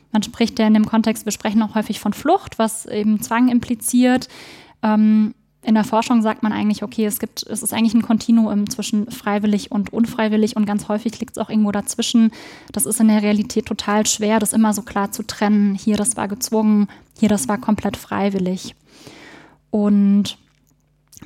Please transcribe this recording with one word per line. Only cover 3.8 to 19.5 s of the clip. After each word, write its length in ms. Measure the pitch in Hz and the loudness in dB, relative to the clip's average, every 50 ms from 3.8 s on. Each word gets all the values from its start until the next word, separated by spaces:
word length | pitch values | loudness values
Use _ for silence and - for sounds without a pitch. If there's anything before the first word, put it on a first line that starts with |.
| - - - 247 247 247 254 262 - - - - - - - - - - _ _ | -4 0 2 2 4 4 2 0 -2 -6 -14 -20 -20 -20 -20 -20 -20 -20 _ _
Ähm, 520 | - 214 214 214 214 214 214 214 214 214 - _ _ _ _ _ | -2 0 2 4 4 6 4 4 2 0 -2 _ _ _ _ _
in 140 | - 233 220 | -2 0 2
der 80 | 214 | 2
Forschung 400 | 202 - 220 220 226 - 247 233 | 2 2 0 0 2 2 2 2
sagt 220 | 214 220 - - 226 | 2 0 -2 -2 -2
man 80 | 214 | -2
eigentlich, 320 | 208 208 208 208 208 - 208 | -2 0 0 -2 -2 -2 -6
okay, 200 | 247 - - 214 | -6 -4 -2 -2
es 140 | 208 202 - | -2 -2 -6
gibt, 240 | 226 - _ - | -8 -10 _ -12
es 220 | - - 214 208 - | -12 -10 -10 -8 -6
ist 100 | 202 202 | -6 -2
eigentlich 180 | 220 226 220 | 0 2 2
ein 100 | 220 233 | 2 2
Kontinuum 680 | 220 - 233 214 - - 233 226 220 214 208 208 208 - | 2 2 0 0 2 2 4 4 4 2 0 -2 -2 -2
zwischen 400 | - - 202 - 220 208 202 - | -4 -8 -4 -2 -2 -2 -2 -4
freiwillig 600 | - - - 208 202 208 214 214 208 190 - - | -8 -8 -4 -2 -2 0 0 0 0 0 -2 -4
und 200 | - 208 190 - | -4 -4 -4 -2
unfreiwillig 640 | - 226 233 - - - 220 214 214 220 214 214 - | -2 -2 -2 0 0 -2 0 0 2 2 2 0 0
und 100 | 214 208 | -2 -2
ganz 240 | 202 208 208 - - | 0 -2 -4 -2 -4
häufig 300 | 208 208 - 220 - - | -4 -4 -4 -6 -6 -6
liegt's 200 | 220 - - - | -10 -10 -8 -8
auch 120 | 214 - | -6 -2
irgendwo 220 | 220 214 208 202 | 0 0 0 0
dazwischen. 580 | 202 202 - - - - - - - 233 226 220 - - - - - - - - | 0 -2 -4 -6 -6 -6 -4 0 2 4 4 2 0 -4 -12 -20 -20 -20 -20 -12
Das 160 | - - - | -6 -4 -4
ist 140 | - 220 - | -2 0 2
in 80 | 220 214 | 4 4
der 140 | 214 214 | 4 4
Realität 440 | 208 208 208 208 208 - - 214 - | 2 2 2 0 -2 -2 -4 -4 -4
total 400 | - 220 - - 208 208 214 214 | -4 -6 -6 -4 0 0 0 2
schwer, 320 | - - - 208 208 220 220 | 0 -2 -2 0 0 0 0
das 140 | 214 202 | 0 0
immer 200 | - 226 220 214 | 2 2 2 2
so 100 | 202 202 | 0 -2
klar 280 | - - - 208 196 202 | -6 -6 -4 -4 -4 -4
zu 140 | - - 208 | -6 -8 -10
trennen. 500 | - - - 208 208 208 208 202 202 196 | -10 -6 -2 0 2 2 2 2 2 0
Hier, 220 | 196 - 220 208 | -2 -2 0 0
das 200 | 208 208 - - | 0 0 -2 -4
war 120 | - 214 196 | -4 -6 -6
gezwungen, 580 | 202 - - - 226 220 214 214 214 208 208 - - - _ _ _ - | -6 -8 -6 -2 -2 0 2 4 4 2 2 0 -4 -10 _ _ _ 0
hier, 100 | 220 208 | 0 2
das 200 | 208 196 - - | 2 0 0 -2
war 100 | 208 220 | -4 -2
komplett 380 | - - 214 - - 202 - | 0 -2 -2 0 -2 -4 -6
freiwillig. 800 | - - - 208 196 196 202 196 190 180 180 185 185 - - - _ _ _ _ - - - - - - - - - - - | -8 -8 -6 -4 -2 -2 -2 -2 -2 -2 -2 -4 -6 -8 -12 -18 _ _ _ _ -20 -20 -20 -20 -20 -20 -20 -20 -20 -20 -20